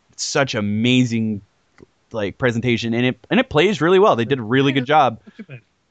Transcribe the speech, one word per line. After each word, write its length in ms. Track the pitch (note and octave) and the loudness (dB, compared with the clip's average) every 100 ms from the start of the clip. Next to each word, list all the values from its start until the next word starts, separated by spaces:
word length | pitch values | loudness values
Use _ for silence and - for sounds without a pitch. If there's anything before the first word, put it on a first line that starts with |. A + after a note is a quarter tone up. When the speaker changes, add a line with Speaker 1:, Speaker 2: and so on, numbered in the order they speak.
| _ - | _ -12
Speaker 1:
such 400 | - D3 C3 A2+ | -4 -2 -2 -2
amazing, 840 | G#2 G#2 B2 B2+ B2 A2+ A2 G#2 - _ _ _ - _ _ | -2 0 2 2 2 -2 -4 -6 -12 _ _ _ -20 _ _
like, 260 | A2+ G2 - | -6 -6 -2
presentation, 580 | B2+ A2+ B2 A2 A#2 | -2 -2 -2 -2 -2
and 120 | A#2 B2+ | -2 -2
it, 180 | A#2+ - | -4 -2
and 80 | A3 | -2
it 100 | B3+ | 0
plays 320 | D3+ F#3+ G3+ | 0 0 0
really 200 | E3 F#3+ | 2 4
well. 160 | G#3 A#2 | 4 2
They 80 | |
did 160 | A2+ C3+ | 0 -4
a 20 | |
really 300 | G#2+ C3+ C#3 | 0 0 2
Speaker 2:
Yeah, 80 | C3+ | 0
Speaker 1:
good 60 | B2+ | 2
job 340 | D3+ B2+ A2 | 2 2 -2
Speaker 2:
not 120 | - - | -12 -20
too 60 | |
bad. 160 | G3 B2 _ _ _ | -20 -20 _ _ _